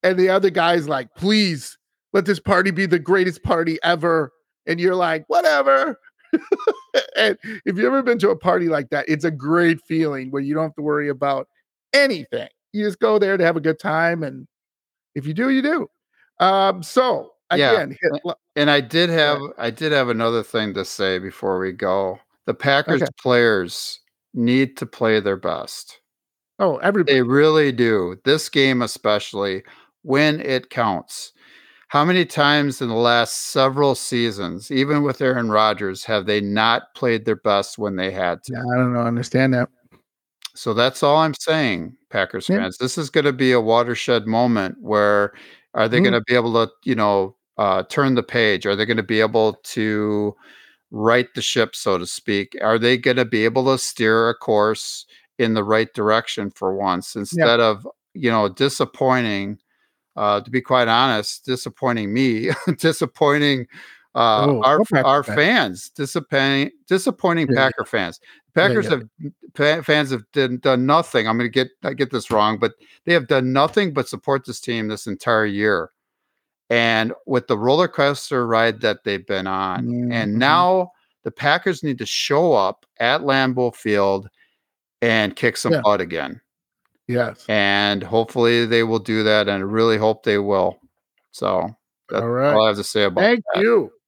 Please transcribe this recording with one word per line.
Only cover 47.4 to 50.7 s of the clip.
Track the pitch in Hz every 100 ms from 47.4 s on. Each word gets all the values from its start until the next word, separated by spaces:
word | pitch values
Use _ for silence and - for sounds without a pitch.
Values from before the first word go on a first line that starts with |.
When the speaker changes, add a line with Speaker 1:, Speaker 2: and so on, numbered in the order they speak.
| _ -
Speaker 2:
uh, | 101 95
turn | 92 - 135 123
the |
page? | - 120 110 98 104
Are | 98
they |
gonna | 110 110
be | 98 110
able | 110 113 110 113
to | - - 110 107 107 104 104 - - - -